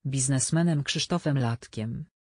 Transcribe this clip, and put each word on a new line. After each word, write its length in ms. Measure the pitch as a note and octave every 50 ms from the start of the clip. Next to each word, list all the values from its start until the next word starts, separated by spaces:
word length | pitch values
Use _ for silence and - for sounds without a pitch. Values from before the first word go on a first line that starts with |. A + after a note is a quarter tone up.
| _
biznesmenem 760 | C#3 C3+ C3+ B2+ C3+ C#3 C3 - - - D#3+ E3+ F3 E3 D3 C#3
Krzysztofem 560 | - - D#3+ - - F3 F3 - D#3 C#3 C#3
Latkiem. 640 | B2+ A#2 A#2 A#2+ - - - A#2 G#2+ A2+ A#2+ B2+ D#3 - _ _ _ _ _ _